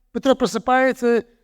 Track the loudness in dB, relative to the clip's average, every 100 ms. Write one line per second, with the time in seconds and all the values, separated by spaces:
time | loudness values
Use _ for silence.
0 | _ -4 0 0 0 -4 -2 0 0 0
1 | 0 -2 -4 _